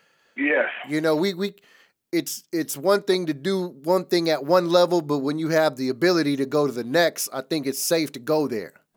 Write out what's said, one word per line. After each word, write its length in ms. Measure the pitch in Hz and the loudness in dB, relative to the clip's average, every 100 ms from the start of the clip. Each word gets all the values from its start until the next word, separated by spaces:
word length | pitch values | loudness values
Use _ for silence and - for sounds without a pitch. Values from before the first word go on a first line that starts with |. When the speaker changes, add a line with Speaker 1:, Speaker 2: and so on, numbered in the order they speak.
| _ _ _ - | _ _ _ -4
Speaker 1:
Yes. 320 | 143 143 - - 131 | 0 0 -2 -6 -6
Speaker 2:
You 100 | 151 | -2
know, 160 | 160 151 | 0 2
we, 180 | 196 | 0
we, 220 | 175 202 190 _ _ _ _ _ | -2 -6 -8 _ _ _ _ _
it's, 320 | 170 - - - | -4 -4 -8 -6
it's 240 | 165 - 143 | -4 -4 -2
one 260 | 165 202 | 2 2
thing 220 | 196 185 170 | 2 0 -2
to 60 | |
do 340 | 143 160 190 175 143 | -4 -2 -2 -4 -4
one 220 | 147 185 180 | 0 0 2
thing 240 | 175 165 | 0 2
at 140 | 151 | 0
one 260 | 143 180 170 | 2 2 4
level, 320 | 175 175 175 | 4 4 2
but 180 | 147 147 | 0 -2
when 200 | 135 151 | -2 -2
you 100 | 160 | 0
have 260 | 160 156 131 | 2 2 0
the 140 | 131 | -4
ability 460 | 123 180 175 143 139 | 0 2 2 0 -2
to 80 | 135 | 0
go 220 | 151 143 | 0 0
to 60 | |
the 100 | 120 | -2
next, 460 | 117 156 165 - - | -2 2 2 0 -8
I 80 | 131 | -8
think 240 | - 160 135 | -6 -4 -4
it's 160 | 135 | -4
safe 300 | - 165 143 | -2 -2 -2
to 60 | 127 | -6
go 280 | 120 156 139 | -2 0 0
there. 260 | 113 87 - _ | -4 -10 -16 _